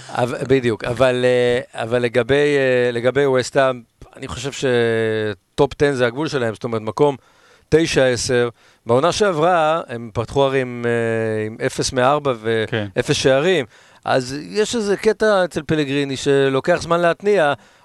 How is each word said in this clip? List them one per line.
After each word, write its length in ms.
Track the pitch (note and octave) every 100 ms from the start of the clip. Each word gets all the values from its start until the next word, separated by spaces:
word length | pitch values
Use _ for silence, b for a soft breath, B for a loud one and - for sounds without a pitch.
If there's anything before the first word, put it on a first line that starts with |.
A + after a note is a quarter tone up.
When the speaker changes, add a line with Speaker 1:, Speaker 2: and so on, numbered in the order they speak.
| -
Speaker 1:
אבל, 280 | - A#2+ D3 B2
בדיוק, 360 | C3+ A#2+ G#2+
אבל, 420 | B2+ A#2 C3 B2+ B2
אה, 580 | B2 B2 B2 - -
אבל 160 | A2+ B2
לגבי, 340 | A#2+ A#2 A#2 C#3 D3 C#3+
אה, 340 | C3 B2 B2
לגבי 340 | A#2 B2 B2+ C#3+
ווסטהאם, 560 | C3 A#2+ C#3+ C3+ B2+ A2+ _ - -
אני 120 | C3
חושב 240 | B2+ C3+
שטופ 1200 | - C3+ A#2+ A#2 A2+ A2+ A2 G#2+ G2+ _ - C#3 -
עשר 100 | C#3+ C3
זה 100 | A#2+
הגבול 200 | B2 D#3
שלהם, 260 | C#3 A#2
זאת 100 | G2+
אומרת, 180 | A#2+ A2+
מקום 340 | A2 G#2 D3 C3+ b b b b b
תשע, 360 | D#3 E3 D3 C3
עשר. 440 | A#2+ - B2 A#2+ - b b A2+
בעונה 260 | A#2+ E3
שעברה, 680 | D3 G#3 D#3 E3 F3 D#3 E3 -
הם 220 | A#2 A#2
פתחו 300 | A#2+ A2+ C#3
הרי 180 | C3+ C3+
עם, 240 | B2+ A#2+ A#2+
אה, 580 | A#2 A2+ A2+ A2+ A2 G#2+
עם 120 | A#2 C3
אפס 280 | - C3+
מארבע 400 | C3 B2+ D3+ C#3+ A#2 A2 A2+ G#2+
Speaker 2:
כן. 200 | A#2 G2+ A2
Speaker 1:
ואפס 200 | B2 C#3+
שערים. 500 | C#3 C3+ F3 F3 A#2 b b b -
אז 320 | B2+ B2 C#3 E3+
יש 260 | G3+ G#3+ A#3+
איזה 220 | G3+ F#3
קטע 480 | A3 G#3 G#3+ G3 F3
אצל 160 | E3+
פלגריני 560 | C#3+ D#3 C#3 C#3+ C#3 C3
שלוקח 640 | C#3+ C#3 C3+ C3+ F3 E3
זמן 200 | D#3+ E3+
להתניע, 520 | E3+ D#3+ G3+ G3 D3 C3 b b